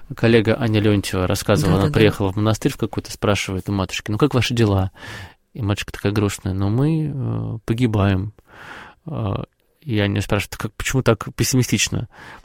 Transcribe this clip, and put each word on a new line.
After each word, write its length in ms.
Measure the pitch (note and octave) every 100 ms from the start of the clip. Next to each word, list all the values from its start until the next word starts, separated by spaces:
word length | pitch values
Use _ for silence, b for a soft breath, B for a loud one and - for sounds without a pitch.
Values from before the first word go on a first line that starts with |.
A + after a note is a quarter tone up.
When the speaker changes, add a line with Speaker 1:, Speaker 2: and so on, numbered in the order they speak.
| - -
Speaker 1:
коллега 420 | A#2 A#2 A2 A2
Аня 220 | A#2 G#2+
Леонтьева 440 | G#2+ G#2 - F#2+ F#2
рассказывала, 480 | G2+ - G2+ G2+ F#2
она 80 |
Speaker 2:
Да-да-да. 160 | G2 A2
Speaker 1:
приехала 320 | G#2 - G2
в 40 | G2
монастырь 380 | G#2+ A2 D3+
в 40 | -
какой-то, 340 | A2+ - -
спрашивает 580 | - G#2 G2+ - F#2+ F#2+
у 20 |
матушки: 400 | G2+ F#2 - -
"Ну, 60 | G#2
как 160 | C#3+
ваши 200 | B2+ -
дела?" 380 | A#2 A2 G2 F#2+ B B B F#2 - _
И 80 | D3+
матушка 320 | G2+ G#2 -
такая 180 | - G2+
грустная: 420 | G#2 G#2 - F#2+
"Ну, 160 | F#2+ G2
мы, 420 | A2+ D3 D#3+ D3+
э, 440 | C#3 A#2 A2+ A2 A2 -
погибаем". 680 | A#2 B2 G#2+ G2 F#2+ G#2+ - B B B B B - -
А, 380 | C3 G#2+ G#2 - _ _ _
и 160 | D3 G#2+
Аня 220 | G2+ G2+
спрашивает: 360 | G2 G2+ - -
"Как, 160 | G#2+
почему 300 | - - C3
так 240 | B2+ A2+ - -
пессимистично?" 720 | A2+ B2+ A#2+ A2 - G#2 - B B B